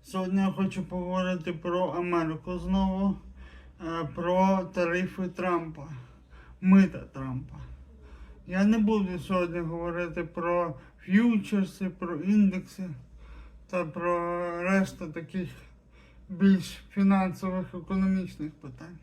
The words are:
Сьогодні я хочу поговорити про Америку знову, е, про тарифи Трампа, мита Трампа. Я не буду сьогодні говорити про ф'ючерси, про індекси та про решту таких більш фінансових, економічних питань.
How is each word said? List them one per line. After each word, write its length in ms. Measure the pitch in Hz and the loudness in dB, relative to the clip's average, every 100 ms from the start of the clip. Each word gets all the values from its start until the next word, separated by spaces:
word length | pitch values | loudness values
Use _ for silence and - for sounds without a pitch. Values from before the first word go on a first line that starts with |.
Сьогодні 380 | - 190 185 196 | -8 -6 0 2
я 100 | 190 | 2
хочу 320 | 147 190 190 | 0 -2 -2
поговорити 680 | 170 180 180 185 185 180 170 | -6 -6 -4 -2 -2 -2 -4
про 320 | 165 180 175 175 | -4 -2 0 0
Америку 720 | 170 180 170 160 156 - 180 | -2 0 0 0 -4 -6 -6
знову, 560 | 180 190 190 190 196 - - - - - - - | 0 2 2 2 0 0 -8 -18 -20 -20 -20 -12
е, 280 | 170 165 151 - | -6 -4 -6 -4
про 480 | 170 185 190 190 180 | 0 4 4 2 0
тарифи 540 | 185 170 180 185 - 185 | -2 0 0 -2 -4 -6
Трампа, 600 | 180 185 175 160 156 143 131 - - - - - - | -4 -2 -2 -2 -12 -14 -14 -18 -20 -20 -20 -20 -2
мита 360 | 185 190 180 - | 6 8 8 0
Трампа. 580 | - 135 131 131 - - - - - - - - - - - | -12 -10 -6 -6 -10 -16 -16 -18 -20 -20 -20 -20 -20 -20 -6
Я 160 | 185 | 2
не 140 | 202 226 | 4 4
буду 420 | 208 214 185 175 | 4 2 0 -4
сьогодні 400 | 131 185 175 170 | -2 0 0 -2
говорити 640 | 165 170 170 170 175 165 | -4 -4 -4 -4 -4 -6
про 520 | 160 - 170 175 170 - - - | -6 -4 0 0 0 -6 -16 -18
ф'ючерси, 920 | - 196 240 220 - 202 185 - 185 | 2 4 6 2 0 0 0 -4 -8
про 260 | - 175 160 | -6 -8 -4
індекси 760 | 185 214 196 185 - - 185 127 - - - - - - - | 2 6 4 2 -8 -12 -10 -10 -16 -20 -20 -20 -20 -20 -6
та 160 | 180 160 | -4 -4
про 760 | 147 175 175 170 175 175 175 | -2 0 0 0 -2 -4 -2
решту 460 | 180 196 190 - 170 | 2 2 2 -4 -10
таких 420 | 156 160 190 170 - - - _ - - - - | -10 -6 -6 -6 -10 -20 -20 _ -20 -20 -20 -14
більш 540 | 180 196 190 - - - | 4 6 6 2 -14 -8
фінансових, 840 | 208 196 196 190 - 185 185 185 | 2 4 6 2 -2 -4 -4 -6
економічних 760 | 180 - 190 190 190 180 - 151 | -10 -4 0 2 2 -2 -8 -10
питань. 460 | - 143 123 165 170 | -10 -16 -14 -16 -18